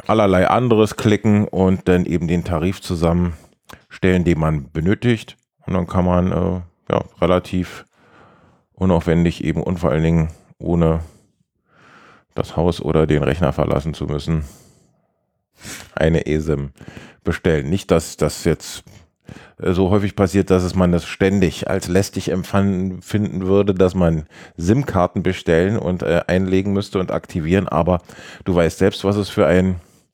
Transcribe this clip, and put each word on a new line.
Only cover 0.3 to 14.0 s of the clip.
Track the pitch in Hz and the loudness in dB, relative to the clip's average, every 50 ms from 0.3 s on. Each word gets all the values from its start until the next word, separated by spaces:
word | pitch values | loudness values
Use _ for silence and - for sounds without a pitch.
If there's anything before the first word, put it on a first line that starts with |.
| 92 92 92 - | 4 4 4 4
anderes | 87 113 127 123 113 107 110 107 - | 2 2 2 4 4 4 4 2 0
klicken | - - 110 104 98 - 110 104 104 107 - | 0 2 2 2 4 4 4 4 4 2 0
und | - 90 92 92 95 92 - 90 | 0 2 4 4 2 2 2 2
dann | 90 90 90 | 2 2 2
eben | - 82 85 82 80 | 0 -2 -2 0 0
den | 87 87 82 | 0 0 -2
Tarif | - 87 78 85 92 95 - | -2 -2 -2 -2 -2 -4 -6
zusammenstellen, | - - 92 80 82 85 85 87 87 87 82 - - _ _ _ _ - - - _ _ - - - 92 92 92 85 | -6 -6 -4 0 0 2 2 2 0 -2 -4 -10 -16 _ _ _ _ -20 -20 -20 _ _ -10 -2 0 2 2 2 2
den | 87 85 73 | 2 2 2
man | 80 78 78 76 67 65 | 2 0 -2 -2 -6 -6
benötigt. | - 78 78 90 104 - - 120 117 110 - - - _ _ _ _ _ - | -6 -2 0 0 0 0 0 -2 -2 -2 -4 -12 -20 _ _ _ _ _ -10
Und | - 90 | -4 -4
dann | 92 90 - | -4 -4 -2
kann | - 92 90 | -2 0 2
man, | 90 90 90 90 92 | 2 2 2 0 0
äh, | 87 85 90 90 90 92 87 87 _ _ _ - | -2 -2 -2 -2 -4 -6 -8 -14 _ _ _ -4
ja, | - - - - _ - | -2 -2 -4 -6 _ -2
relativ | 87 85 90 90 - - - 90 87 - - - - _ _ _ _ _ _ _ - - _ _ _ _ _ _ _ _ _ | 0 2 2 2 0 -2 -4 -6 -6 -6 -10 -18 -20 _ _ _ _ _ _ _ -20 -20 _ _ _ _ _ _ _ _ _
unaufwendig | - 92 95 90 85 - 87 80 85 85 85 82 - - | -2 0 2 2 2 2 2 2 2 2 0 0 -2 -4
eben | 78 78 82 - | -4 -4 -4 -4
und | - 92 85 | -4 -4 -2
vor | 85 76 | 0 0
allen | 64 78 80 | 0 2 2
Dingen | 82 82 82 80 80 - - _ _ - - | 2 2 2 0 0 -4 -12 _ _ -18 -10
ohne | 80 80 87 85 85 80 80 82 80 - _ _ _ _ _ _ _ _ _ _ _ _ _ _ _ - - - - - - _ _ _ - | -4 -2 0 2 2 2 0 0 -4 -8 _ _ _ _ _ _ _ _ _ _ _ _ _ _ _ -20 -20 -20 -20 -20 -20 _ _ _ -8
das | - - - - 80 | -8 -6 -6 -2 -2
Haus | 80 90 87 - | 0 0 0 -2
oder | - 76 80 78 80 | -4 0 2 2 2
den | 78 78 73 | 2 2 0
Rechner | 71 65 73 85 87 69 - | 0 0 -2 0 0 -2 0
verlassen | - 78 78 71 73 71 78 73 | 0 -2 0 0 -2 -2 -4 -8
zu | - | -8